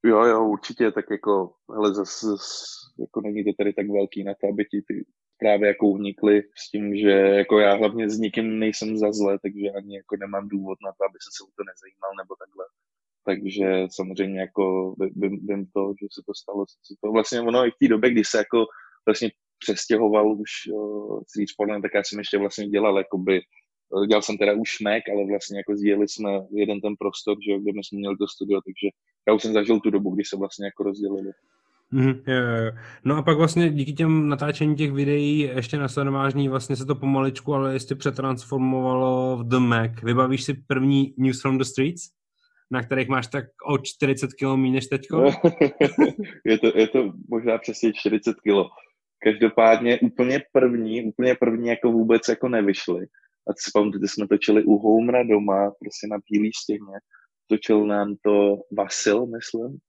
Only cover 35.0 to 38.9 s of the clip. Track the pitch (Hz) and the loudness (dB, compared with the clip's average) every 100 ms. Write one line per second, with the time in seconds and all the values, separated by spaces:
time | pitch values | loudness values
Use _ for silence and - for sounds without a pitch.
35 | 143 147 147 151 143 127 117 151 139 - | 0 0 2 0 0 -4 -4 -4 -4 -2
36 | 139 139 135 135 139 131 127 131 135 131 | -2 0 0 0 0 -2 -4 -6 -4 -2
37 | 135 135 135 - - 139 135 131 127 139 | 0 2 0 -2 -4 -2 -2 -4 -6 -4
38 | 143 127 135 123 - 135 131 131 127 | -4 -4 -4 -4 -4 -2 0 0 0